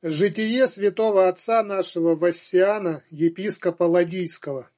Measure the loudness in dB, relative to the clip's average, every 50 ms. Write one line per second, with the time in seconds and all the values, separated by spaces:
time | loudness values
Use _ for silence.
0 | -4 -4 -2 0 0 0 0 -2 -4 -2 2 2 2 0 0 0 -2 -2 0 2
1 | 0 2 4 4 4 4 2 -2 -4 0 0 0 0 0 -2 -4 -4 -4 -4 -2
2 | 0 0 2 2 2 0 0 -2 -8 0 2 4 4 4 2 0 -2 -4 -6 -6
3 | _ _ -6 0 0 0 0 -2 -6 -6 -6 -2 -4 -4 -2 _ 0 2 4 2
4 | 2 0 -2 -6 -6 -6 -8 -12 -10 -10 -10 -10 -10 _ _